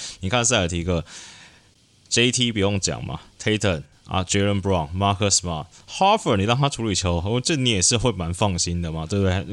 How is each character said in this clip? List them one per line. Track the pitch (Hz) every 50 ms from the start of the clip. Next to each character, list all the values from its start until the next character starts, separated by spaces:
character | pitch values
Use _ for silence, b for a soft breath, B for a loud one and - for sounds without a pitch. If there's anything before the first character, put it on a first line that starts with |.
| B B B B
你 | 95 92
看 | 123 120 113
塞 | - 123
尔 | 104 90
提 | 82 87 85 82
克 | 92 87 80 B B B B B B B B B B B B B B _ _ _ _ _ _ _ -
，J | - 117 120 127
T | 120 123 123 117
不 | 110
用 | 104 92 101 101 92
讲 | - 87 67 58 67
嘛， | - 71 - - - - -
Tatum | - 110 107 101 - 98 82 71 69 - _ _ -
啊， | - 85 92 90
Jaylen | - - 101 101 101 101 98
Brown、 | 90 98 92 85 78 73 90
Marcus | 92 101 98 101 90 107 98 - -
Smart、 | - 90 80 76 76 B B B B -
Horford， | - - 190 196 220 214 - 156 113
你 | 98 98
让 | 113 120
他 | 139 147 139
处 | - - 113
理 | 107 92
球， | - 90 87 87 82 87
我， | 104 117 127
这 | - - 165
你 | 135 127 120
也 | 110 92
是 | 87 - 120
会 | 107 113 123 101
蛮 | 92 82 82 87
放 | - 110 101 87
心 | 85 - 87 85 87
的 | 85 80
嘛， | 80 80 80
对 | 78 104 101
不 | 98
对？ | 92 90 98 - 90